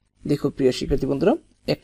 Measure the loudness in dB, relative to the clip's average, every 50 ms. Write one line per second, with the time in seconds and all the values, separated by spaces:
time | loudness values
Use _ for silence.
0 | _ _ _ _ -4 -2 -2 0 0 -4 -2 2 2 2 2 2 -2 -2 -2 -2
1 | -2 -2 -2 0 2 2 2 0 _ _ _ _ -4 -4 -4 -2